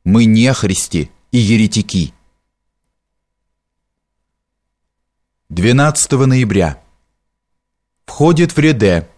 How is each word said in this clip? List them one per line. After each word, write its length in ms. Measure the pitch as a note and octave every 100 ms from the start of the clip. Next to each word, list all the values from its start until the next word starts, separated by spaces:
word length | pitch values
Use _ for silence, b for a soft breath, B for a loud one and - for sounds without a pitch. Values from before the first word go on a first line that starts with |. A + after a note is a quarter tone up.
Мы 220 | F2 A2 A2+
нехристи 840 | A2 C3 C3 G2+ F#2+ - E2 C#2 _ _
и 60 | -
еретики. 760 | G#2 A2+ G#2+ A2 - F#2 D2+ - _ _ _ _ _ _ _ _ _ _ _ _ _ _ _ _ _ _ _ _ _ _ _ _ _ _ _ _ _ _ _ _ _
Двенадцатого 760 | E2 G#2+ B2+ D3 D3+ - C3+ C3
ноября. 540 | B2+ A#2 G2 E2 C2+ _ _ _ _ _ _ _ _ _ _ _ _ -
Входит 480 | - D#3 E3+ E3+
Вреде. 540 | - D3+ B2+ G2+ E2+ D#2+